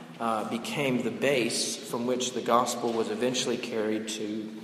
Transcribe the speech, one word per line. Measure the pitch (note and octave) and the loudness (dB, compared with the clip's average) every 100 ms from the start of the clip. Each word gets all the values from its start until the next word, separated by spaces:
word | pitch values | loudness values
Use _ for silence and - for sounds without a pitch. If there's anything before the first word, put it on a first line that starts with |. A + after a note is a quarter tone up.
| - - | -14 -4
uh, | A#2 A2 A2 | 0 0 0
became | A#2 - - C#3 B2 | -4 -2 0 2 2
the | A2+ | 0
base | G#2 B2+ C#3 A2+ - - | 0 2 4 2 0 -2
from | - - B2 A#2+ | -4 -4 -2 0
which | B2+ B2+ | 0 0
the | A2+ | -2
gospel | G#2 A#2+ A#2+ - A#2+ | 4 4 4 0 0
was | A2+ G#2+ | 0 0
eventually | G#2+ B2 B2+ C3 A2+ | 0 0 2 0 -2
carried | A2 A2+ G#2+ A2 A2 | -2 0 0 0 -2
to | - G#2+ A2 G#2+ - | -4 -4 -4 -6 -6